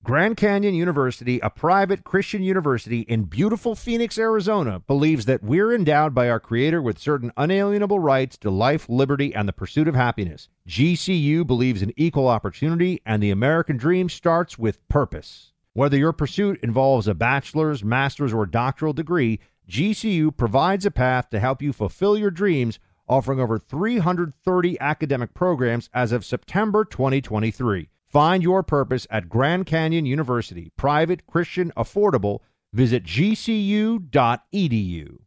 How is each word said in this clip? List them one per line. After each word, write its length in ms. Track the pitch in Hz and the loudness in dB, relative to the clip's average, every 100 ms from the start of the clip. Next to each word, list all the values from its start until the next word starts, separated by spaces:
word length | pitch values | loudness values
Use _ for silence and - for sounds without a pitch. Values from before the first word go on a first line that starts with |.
Grand 360 | - 135 196 226 | -2 0 0 2
Canyon 340 | 208 202 202 | 0 2 0
University, 640 | 185 175 147 127 117 120 123 | 0 0 0 -2 -2 -4 -2
a 100 | 110 | -4
private 520 | - 156 190 196 196 | -2 0 2 2 -2
Christian 400 | - 190 - 208 | -2 -2 -2 -4
university 580 | 185 190 147 123 - 117 | -2 0 0 -2 -2 -6
in 240 | 113 117 | -2 -2
beautiful 500 | 95 90 202 220 240 | -2 -2 -2 0 -4
Phoenix, 420 | 214 - 233 233 214 | -6 -4 -2 -2 -2
Arizona, 640 | 226 220 190 214 135 92 | 0 0 0 0 0 -6
believes 460 | - 139 156 156 107 | -2 2 2 2 0
that 160 | 131 | 0
we're 320 | 104 156 214 | 2 2 2
endowed 400 | 233 160 147 156 | 2 2 2 2
by 160 | 127 120 | 2 2
our 100 | 117 | 0
Creator 400 | - 117 143 170 | -2 0 2 0
with 180 | 127 101 | -2 -4
certain 320 | - 147 120 - | -2 -2 -2 -2
unalienable 640 | 147 190 202 202 202 202 | 0 2 2 0 0 2
rights 400 | 160 135 131 - | 2 2 0 -4
to 120 | 107 | -2
life, 380 | 95 120 143 - | 0 2 0 -2
liberty, 460 | 120 135 139 143 | 0 2 2 -2
and 120 | 110 101 | -2 -4
the 60 | |
pursuit 340 | - 92 - 156 | -4 -4 0 2
of 80 | |
happiness. 540 | 135 123 - 92 78 - _ - | 2 0 0 -6 -6 -20 _ -12
G 300 | 82 151 175 | 2 2 2
C 160 | - | 0
U 320 | 185 143 156 | 0 2 2
believes 380 | 160 123 127 107 | 2 2 2 0
in 100 | 95 - | -2 0
equal 280 | 160 143 131 | 0 2 2
opportunity 760 | 113 101 - 151 165 180 180 | 2 -2 -4 -2 0 0 -2
and 180 | - 107 | -2 0
the 80 | 104 | 2
American 460 | 98 123 160 165 135 | 2 2 2 0 -2
dream 320 | 135 180 180 | 0 0 0
starts 500 | - 175 165 170 - | -2 0 0 -2 -4
with 300 | 113 - _ | -4 -4 _
purpose. 640 | 147 131 80 - - - _ _ | 0 0 -6 -14 -20 -20 _ _
Whether 240 | - 139 139 | -2 2 4
your 160 | 151 | 2
pursuit 440 | 165 147 - 202 196 | 0 -4 0 -2 0
involves 440 | 117 117 135 131 104 | -2 2 2 2 0
a 60 | |
bachelor's, 720 | 87 117 135 - 151 156 143 | 0 0 0 -2 -2 -2 -2
master's, 480 | 104 123 135 - 143 | -2 0 -2 -2 -4
or 140 | 110 101 | -2 -2
doctoral 480 | 117 123 - 156 | 0 -2 -2 -4
degree, 460 | 143 160 175 120 110 _ _ - | -4 -2 0 0 -2 _ _ -10
G 240 | 92 190 | -2 -2
C 200 | 220 220 | -2 -2
U 200 | 180 156 | 0 0
provides 540 | - 117 117 165 196 196 | 0 0 2 2 0 -2
a 40 | |
path 380 | - 127 127 - | 0 0 0 -2
to 100 | 107 | -2
help 220 | 123 135 | -2 -2
you 140 | 147 | -4
fulfill 420 | 123 101 - 196 208 | -4 -6 -2 0 2
your 140 | 208 | 0
dreams, 480 | 170 202 156 120 107 _ _ _ | 0 0 0 -2 -4 _ _ _
offering 340 | 131 131 135 | 0 0 -2
over 180 | 123 110 | 0 -2
three 400 | - 135 214 240 | -4 -4 -2 0
hundred 340 | 165 180 170 - | 0 0 -4 -4
thirty 340 | - 180 175 175 | 0 2 0 -2
academic 560 | 139 156 151 131 117 | -4 -4 -2 -2 -4
programs 560 | - 180 156 123 117 - | -2 0 2 0 0 -4
as 200 | 123 120 | -2 0
of 120 | 120 | 0
September 600 | 95 127 - 180 214 208 | -2 -8 -4 -2 2 0
twenty 360 | 214 - 131 135 | 0 -2 0 0
twenty-three. 680 | 131 110 113 - 123 95 80 _ _ | -2 -2 -2 -2 -2 -2 -6 _ _
Find 340 | 147 151 185 | 2 4 4
your 220 | 170 190 | 2 0
purpose 440 | 185 147 135 131 - | 2 -2 0 -4 -4
at 180 | 110 87 | -6 -2
Grand 380 | 110 139 180 190 | 0 0 0 -2
Canyon 400 | 160 160 165 147 | 0 0 0 -2
University, 640 | 139 135 120 110 87 82 - | -2 -2 -2 -4 -12 -16 -4
private, 500 | 139 147 165 175 _ | 0 2 0 -2 _
Christian, 460 | - 170 - 175 - | -4 -2 -4 -4 -4
affordable. 600 | 113 - 208 139 101 104 _ _ _ | -4 0 2 4 2 -4 _ _ _
Visit 300 | 107 127 120 | 2 2 2
G 320 | 90 95 196 | -2 0 2
C 240 | 220 - 220 | 0 0 -2
U 400 | 202 208 214 226 | 0 2 0 -2
dot 460 | 165 143 120 123 _ | 0 2 2 0 _
E 160 | 202 175 | -2 0
D 80 | 113 | 0
U. 460 | 95 85 71 62 | -2 -6 -12 -20